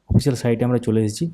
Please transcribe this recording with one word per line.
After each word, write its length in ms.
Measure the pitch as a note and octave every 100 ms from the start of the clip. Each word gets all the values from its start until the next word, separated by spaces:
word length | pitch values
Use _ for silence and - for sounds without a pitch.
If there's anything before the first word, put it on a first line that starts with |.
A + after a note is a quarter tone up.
| -
অফিসিয়াল 260 | A#2+ C#3+ A#2
সাইটে 280 | A#2+ A#2
আমরা 140 | B2 B2
চলে 260 | A#2+ A2
এসেছি। 260 | G#2+ G#2+ E3